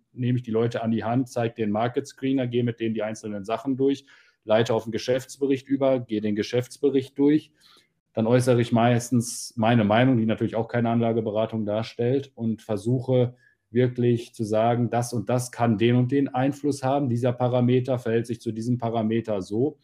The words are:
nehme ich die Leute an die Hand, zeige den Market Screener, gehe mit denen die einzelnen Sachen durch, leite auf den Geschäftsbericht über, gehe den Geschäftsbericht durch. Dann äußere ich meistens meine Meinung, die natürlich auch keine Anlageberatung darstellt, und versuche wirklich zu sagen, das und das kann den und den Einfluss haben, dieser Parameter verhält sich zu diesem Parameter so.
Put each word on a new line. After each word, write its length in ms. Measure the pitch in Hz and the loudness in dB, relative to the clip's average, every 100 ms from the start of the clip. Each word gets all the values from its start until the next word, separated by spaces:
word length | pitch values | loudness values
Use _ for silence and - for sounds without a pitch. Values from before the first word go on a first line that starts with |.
| _ | _
nehme 240 | 120 123 123 | -6 -2 -2
ich 40 | |
die 60 | 123 | -2
Leute 320 | 110 117 117 | -2 0 -2
an 80 | 113 | -2
die 140 | 113 | -2
Hand, 260 | 101 123 127 | 0 -2 -2
zeige 240 | 123 117 | -4 -4
den 160 | 117 107 | -4 -2
Market 380 | 107 120 127 131 | 0 -2 -2 -8
Screener, 400 | - 135 135 123 | -6 -2 -2 0
gehe 160 | 120 | 0
mit 160 | 120 113 | -2 -2
denen 160 | 113 110 | -4 -4
die 80 | |
einzelnen 420 | 107 110 110 104 98 | -6 -8 -10 -10 -6
Sachen 320 | 113 139 127 | -6 -4 0
durch, 280 | 135 139 - - _ _ | 0 0 -6 -20 _ _
leite 300 | - 110 117 | 0 2 2
auf 120 | 113 113 | 0 -2
den 60 | |
Geschäftsbericht 760 | 107 - 127 127 - 139 135 131 | -4 -2 -2 -4 -4 -2 -2 -2
über, 320 | 135 135 131 | 0 2 0
gehe 220 | 120 107 | -2 -4
den 140 | 107 104 | -2 -2
Geschäftsbericht 840 | 101 123 123 - 143 135 127 - | -2 -2 -4 -2 0 0 -2 0
durch. 320 | 143 151 - _ _ _ _ _ _ | 2 2 0 _ _ _ _ _ _
Dann 120 | - 110 | -4 2
äußere 340 | 123 127 120 | 4 4 2
ich 100 | 117 | 4
meistens 800 | 113 120 120 - 123 113 - - - | 4 4 2 2 0 0 -6 -10 -2
meine 260 | 110 120 | 2 4
Meinung, 340 | 101 107 131 123 | 4 4 4 4
die 80 | 110 | 2
natürlich 300 | 107 113 107 | 0 -2 -2
auch 120 | 113 | -4
keine 220 | 120 117 | -2 0
Anlageberatung 800 | 117 117 117 110 104 110 113 104 | 2 2 0 -2 -2 -2 -2 -4
darstellt, 640 | 107 117 - 120 139 131 | -4 -4 -4 0 0 -4
und 300 | - 113 107 | -6 -4 -4
versuche 720 | - 107 117 131 123 127 123 127 _ _ _ | -4 -4 -2 -2 2 2 2 -2 _ _ _
wirklich 640 | 117 127 123 120 120 - | 0 0 2 2 0 -2
zu 100 | - | -8
sagen, 460 | 107 107 113 120 117 | -2 2 2 2 0
das 240 | 117 120 | -2 -2
und 160 | 123 - | -4 -2
das 220 | 123 123 | -2 -4
kann 260 | - 117 107 | -2 0 2
den 180 | 113 123 | 4 4
und 160 | 123 | 2
den 160 | 139 139 | 0 0
Einfluss 500 | 127 135 139 147 139 | 0 -2 -2 -4 -2
haben, 260 | 131 143 139 | 0 0 0
dieser 240 | 117 123 | 0 -2
Parameter 640 | 120 123 123 123 127 127 123 | 0 0 2 4 2 2 -2
verhält 280 | 117 117 110 | 0 -2 -2
sich 140 | 113 | -6
zu 100 | 117 | -6
diesem 260 | 107 113 120 | -6 -2 -2
Parameter 640 | 117 113 110 113 113 104 | -2 -2 0 0 -2 -4
so. 360 | 95 104 127 - | -4 -2 -2 -4